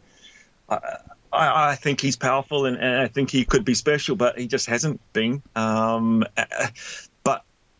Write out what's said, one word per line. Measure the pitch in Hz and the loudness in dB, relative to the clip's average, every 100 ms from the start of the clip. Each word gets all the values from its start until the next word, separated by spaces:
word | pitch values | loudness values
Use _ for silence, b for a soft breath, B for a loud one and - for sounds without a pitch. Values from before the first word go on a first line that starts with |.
| b b b b b _ - | b b b b b _ -6
I, | - - - - - - | -4 -4 -12 -14 -20 -4
I, | - 151 143 147 | 0 2 4 2
I | |
think | 135 151 139 | 0 -2 -2
he's | 135 123 | -2 0
powerful, | 135 135 - 147 135 | 0 0 0 0 0
and, | 123 | 0
and | 127 127 | 0 0
I | 123 | 0
think | 135 135 | 0 0
he | 135 | 0
could | 120 139 | 2 2
be | 110 | 2
special, | 120 - 147 - | 0 2 0 0
but | 113 123 - | 0 0 0
he | 123 | -4
just | 131 - | -4 -2
hasn't | 120 151 131 _ | 0 0 -4 _
been. | 110 113 139 - 113 | -2 0 -2 -6 -2
Um, | 110 110 113 113 113 113 110 - | 0 2 2 2 2 2 2 -2
uh, | - - 127 - B B B _ | -4 -2 -4 -6 B B B _
but | 135 131 _ _ _ | -2 -2 _ _ _